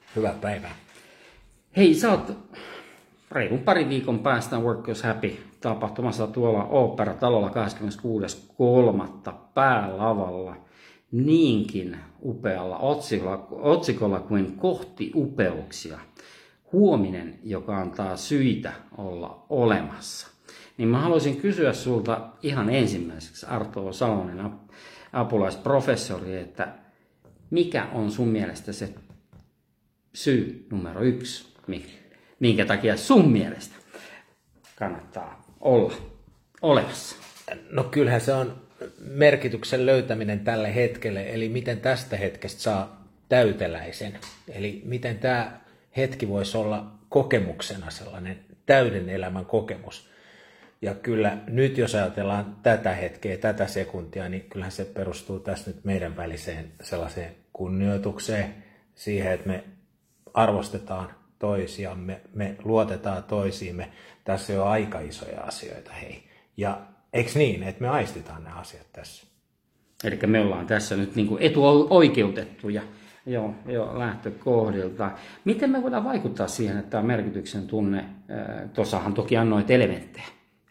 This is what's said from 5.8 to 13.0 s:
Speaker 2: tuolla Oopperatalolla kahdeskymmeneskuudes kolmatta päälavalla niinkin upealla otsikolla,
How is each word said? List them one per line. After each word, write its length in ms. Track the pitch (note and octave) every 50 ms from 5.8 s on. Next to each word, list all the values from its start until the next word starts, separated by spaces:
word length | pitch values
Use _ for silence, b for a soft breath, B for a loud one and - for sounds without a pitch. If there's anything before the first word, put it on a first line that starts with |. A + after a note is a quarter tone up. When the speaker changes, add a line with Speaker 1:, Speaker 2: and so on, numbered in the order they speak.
| A#2 G#2 G#2+ - B2 A#2 G2+ A#2+ A2 G#2+
Speaker 2:
tuolla 320 | G#2+ B2 A#2+ A#2 G#2+ G2+ G2
Oopperatalolla 840 | - - C#3 A#2+ - G#2+ - G#2 G2+ F2+ - C3 B2 A#2+ A2 G2+ F#2+
kahdeskymmeneskuudes 1040 | - A#2+ G#2+ F#2+ - - G#2+ G#2 G2+ - - A#2+ A2+ G#2 G2 F2 - - - - _ -
kolmatta 760 | B2+ A#2+ B2 B2+ B2 A2+ G2+ G2 F2+ - - - - F#2+ F2+ - - _ _
päälavalla 1000 | C3+ C3+ C3+ B2 G#2+ G2+ F#2+ F#2+ F#2+ G#2+ A2+ A2 G2+ F#2+ F2+ F2+ F#2 F#2 F2+ E2 D2+ b b b b b b b b b _
niinkin 840 | A#2+ A#2+ C3+ D3+ D#3+ E3 D#3+ C3+ A2+ G#2 G2+ - - F#2+ F2+ F2+ E2+ D#2+ D#2+ - - - -
upealla 520 | C3+ A#2+ - - G#2+ F#2 F2+ F2+ F#2 F2+ -
otsikolla, 680 | - C3+ D3 D3